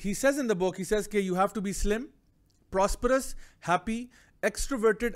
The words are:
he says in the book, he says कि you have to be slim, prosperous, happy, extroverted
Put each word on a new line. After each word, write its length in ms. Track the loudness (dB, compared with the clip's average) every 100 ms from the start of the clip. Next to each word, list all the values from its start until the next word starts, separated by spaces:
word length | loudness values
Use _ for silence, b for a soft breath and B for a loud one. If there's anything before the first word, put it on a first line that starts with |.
| -6
he 80 |
says 260 | 0 2 2
in 60 | 0
the 80 | 2
book, 240 | 0 -2
he 60 | -2
says 140 | -2 0
कि 240 | -2 0
you 100 | 2
have 140 | 0 0
to 60 | -4
be 80 | 0
slim, 180 | 0 0 -4 _ _ _ _ _ _ 0
prosperous, 580 | 2 2 2 2 0 -10 b b 0
happy, 300 | 0 0 -6 -8 b b b
extroverted 680 | -4 -4 -4 2 2 2 -2